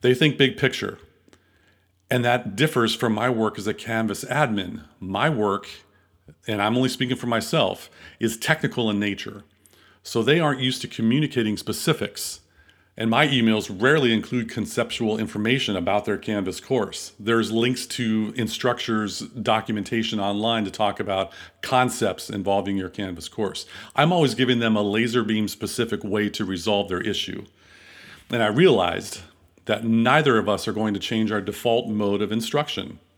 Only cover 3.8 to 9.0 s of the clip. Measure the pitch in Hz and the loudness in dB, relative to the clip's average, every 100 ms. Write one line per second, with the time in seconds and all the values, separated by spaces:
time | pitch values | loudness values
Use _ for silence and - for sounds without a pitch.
3.8 | - 113 110 98 - 135 143 104 90 - | -4 -2 -2 -4 -4 0 2 0 -4 -10
4.8 | - _ 95 95 139 139 104 98 - - | -14 _ -6 0 0 2 0 0 -4 -20
5.8 | _ _ _ _ - - - 107 104 120 | _ _ _ _ -20 -18 -6 0 2 2
6.8 | 131 127 127 123 123 113 107 165 101 95 | 0 0 -4 -2 -2 -2 0 0 0 -2
7.8 | - - - - 113 113 - 156 135 120 | -12 -20 -20 -4 -2 -2 0 0 0 -2
8.8 | 113 104 | 0 0